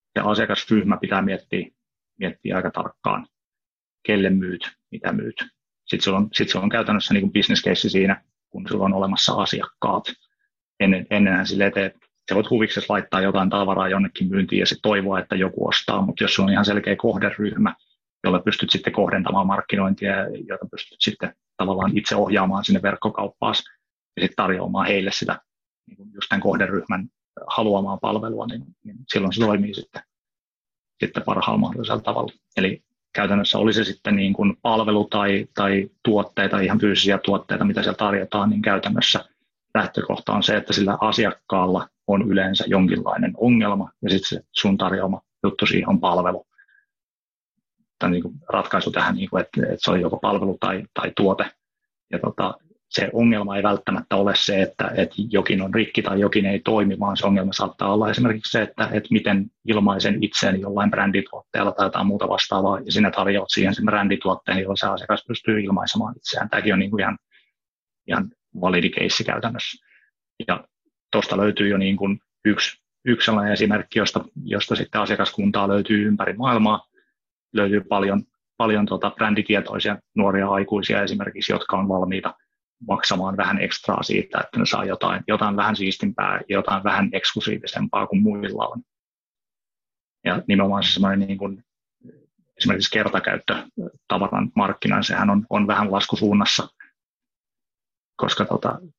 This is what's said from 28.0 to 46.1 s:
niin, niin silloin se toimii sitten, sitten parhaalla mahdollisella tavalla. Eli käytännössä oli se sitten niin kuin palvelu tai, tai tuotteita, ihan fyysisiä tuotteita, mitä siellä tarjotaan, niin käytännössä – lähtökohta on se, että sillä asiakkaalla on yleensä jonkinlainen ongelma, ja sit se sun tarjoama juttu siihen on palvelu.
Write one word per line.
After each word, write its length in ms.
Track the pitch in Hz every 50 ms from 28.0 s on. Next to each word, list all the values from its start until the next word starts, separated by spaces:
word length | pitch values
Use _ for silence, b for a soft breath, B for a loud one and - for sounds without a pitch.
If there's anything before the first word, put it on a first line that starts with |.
| - - 104 110 113 113 110 110 110
niin, 180 | - - - 135 - - _ -
niin 120 | - - 123 135 -
silloin 240 | - 107 95 92 90
se 80 | 113
toimii 340 | 113 107 104 101 101 104 98
sitten, 280 | - - _ - - - _ _ _ _ _ _ _ _ _ _ _ _ _ _ _ _ _ _ -
sitten 220 | - - - - -
parhaalla 380 | - 101 95 - 113 110 -
mahdollisella 400 | - - - 123 117 113 113 110
tavalla. 320 | - 113 117 - - - - _ _ _ -
Eli 260 | - 190 190 214 - _ _ _ _ _ _ -
käytännössä 440 | - - 190 - 101 101 - - 104
oli 140 | 104 113 101
se 120 | 110 104
sitten 320 | 92 92 - - 107 104
niin 160 | 98 98 98 98
kuin 240 | - 107 101 - _ -
palvelu 420 | 117 113 110 110 107 104 104 107
tai, 420 | - - 104 101 101 98 98 107 - -
tai 360 | - 101 98 98 98 98 - _ _ -
tuotteita, 560 | 120 107 101 95 - - - 98 95 92 98
ihan 200 | 95 90 98 107
fyysisiä 380 | 104 104 95 - - 98 98 95
tuotteita, 460 | - - 101 98 - - 98 92 101
mitä 180 | 101 101 - 104
siellä 140 | 101 98
tarjotaan, 540 | - 110 101 101 98 95 - - 104 101 107
niin 120 | 104 104 107
käytännössä – 600 | 107 98 95 - 101 107 120 - - - - - _ _ _ _ _ _ _ _ _ -
lähtökohta 580 | 110 - - - - - - - - - - 104
on 100 | 104 98
se, 140 | 104 107
että 160 | 101 - - 104
sillä 260 | 104 101 95 101 -
asiakkaalla 880 | 104 110 101 110 110 95 - - _ - 95 95 92 92 92 90 - - _ _ -
on 240 | - 101 98 110 101
yleensä 340 | 95 98 95 95 95 - -
jonkinlainen 680 | - 98 95 95 - - - - - - - - - -
ongelma, 540 | - 110 123 120 113 107 104 101 98 92 - _ - -
ja 80 | 98
sit 120 | 92 95 -
se 140 | - 98 92 - _ -
sun 260 | - - 101 98 98
tarjoama 420 | 95 92 95 92 95 95 98 - _ _ _ _ -
juttu 240 | 101 - - 104
siihen 220 | - - 92 - -
on 120 | 98 87
palvelu. 460 | 90 92